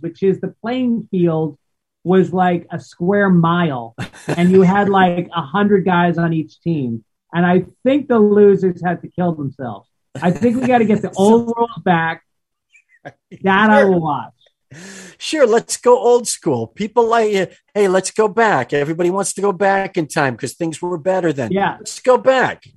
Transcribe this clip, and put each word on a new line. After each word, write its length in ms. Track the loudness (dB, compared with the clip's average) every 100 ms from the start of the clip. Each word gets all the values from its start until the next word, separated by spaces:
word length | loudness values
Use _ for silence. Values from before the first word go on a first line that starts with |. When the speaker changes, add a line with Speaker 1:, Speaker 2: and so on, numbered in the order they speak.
Speaker 1:
which 240 | -14 -2
is 160 | -2 -2
the 80 | -6 -10
playing 460 | -8 -4 -4 -4 -4
field 440 | -2 0 0 -4 -8 _ _ _ _
was, 300 | 0 2 2
like, 340 | 0 0 -2 -6
a 80 | -14
square 500 | -14 -6 -2 2 4
mile, 640 | 4 4 2 0 -4 -10 -12 -14 -12 -6
and 240 | 0 4
you 120 | 6
had, 260 | 4 4 2
like, 400 | 2 2 0 -6
a 100 | -8
hundred 420 | -4 0 2 2
guys 340 | 2 2 2 0
on 140 | -2
each 280 | -2 -6 _
team. 440 | -4 -4 -4 -8 -12 _ _
And 120 | 0 2
I 180 | 2 -2 _
think 240 | -2 0 0
the 100 | 2
losers 640 | 4 6 6 4 0 -2
had 160 | -6 -6
to 60 | -8
kill 240 | -4 -4
themselves. 540 | -4 -8 -10 -12 -14 _ _ _ -4
I 120 | -4
think 280 | 0 0 0
we 60 | 0
gotta 180 | 2
get 160 | 2 0
the 120 | -2
Speaker 2:
<laughs> 40 | 0
Speaker 1:
old 360 | 4 4 2 -4
rules 140 | -6 -4
back. 400 | -2 0 -2 -6 _ _ _ _ _ _ _ _ -20 -20 _ -6
That 280 | 0 2 4
I 140 | 4
will 160 | 4 2
watch. 320 | -2 -6 -10 _ _ _ _ -20 -20 -20 -20 -14
Speaker 2:
Sure, 280 | -6 0 2
let's 300 | 0 -2 -2
go 200 | 2 2
old 300 | 2 0 -2
school. 380 | -6 -4 -4 -6
People 400 | -8 -4 0 0
like, 440 | 2 0 0 -4 _ _
"Hey, 140 | -2 0
let's 220 | 0 -2
go 160 | -2 0
back." 440 | 2 2 0 0
Everybody 380 | -2 -2 -2 -2
wants 220 | -2 -6
to 60 | -4
go 120 | -4
back 440 | 0 0 0 -2 -6
in 120 | -4
time 280 | -2 -2 -4
'cause 180 | -10
things 280 | -8 -8 -6
were 160 | -8 -6
better 340 | -4 -2 -2
then. 200 | -4 -4
Speaker 1:
Yeah. 240 | -2 -4 -6
Speaker 2:
Let's 220 | -14 -4
go 180 | 2 2
back. 460 | 2 2 0 -4 -16